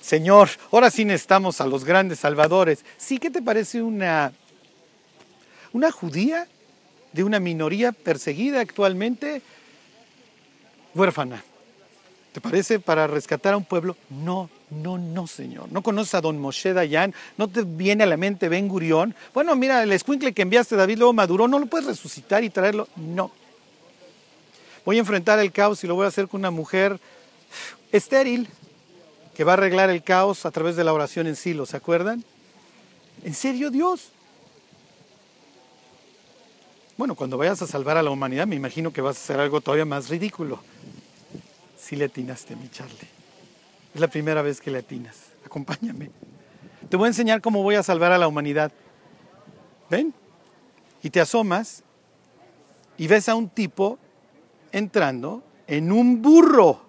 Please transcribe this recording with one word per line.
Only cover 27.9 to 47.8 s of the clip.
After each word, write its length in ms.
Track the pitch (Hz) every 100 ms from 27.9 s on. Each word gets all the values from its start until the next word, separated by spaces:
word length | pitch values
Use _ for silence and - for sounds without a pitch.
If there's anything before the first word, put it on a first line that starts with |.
estéril 560 | 208 - 269 262 240 226 - - - _ - - _ - -
que 80 |
va 80 | 156
a 20 |
arreglar 340 | 185 196 185 190
el 120 | 175
caos 420 | 156 185 196 190
a 60 | 170
través 240 | 165 160
de 80 | 170
la 100 | 165
oración 360 | 156 143 - 165
en 80 | 147
Silo, 300 | 175 160 131
¿se 100 | 147
acuerdan? 480 | - 170 190 240 226 _ - - - - _ _ _ -
¿En 120 | -
serio, 360 | 147 262 247 294
Dios? 380 | 262 349 370 - _ _ _ _ _ _ _ _ _ _ _ _ _ _ _ _ _ _ _ _ _ _ _ _ _ _ _ _ -
Bueno, 180 | 262
cuando 240 | 165 131 127
vayas 240 | 156 190
a 60 | 175
salvar 280 | 143 135 160
a 60 |
la 80 | 151
humanidad, 380 | 139 135 131 196
me 80 | 156
imagino 360 | 135 156 160
que 80 | 143
vas 160 | 135 131
a 20 |
hacer 180 | - 139
algo 220 | 143 151
todavía 240 | 143 147
más 240 | 156 143 127
ridículo. 520 | 165 208 - 151 120 - - - - - - - - - _ _ -
Sí 180 | - 143
le 100 | 143
atinaste, 500 | 143 127 127 - 117
mi 140 | 127
Charlie. 380 | - 131 - - _ - _ - _ _ _ _
Es 60 | 147
la 80 | 160
primera 320 | 156 151 151
vez 180 | 147 139
que 100 | -
le 80 | 131
atinas. 380 | 123 123 117 - - _
Acompáñame. 640 | - 151 139 151 233 - 147 - - - - - - - -
Te 80 | 185
voy 100 | 226
a 20 |
enseñar 340 | 208 233 220
cómo 200 | 233 208
voy 120 | 196
a 80 | 208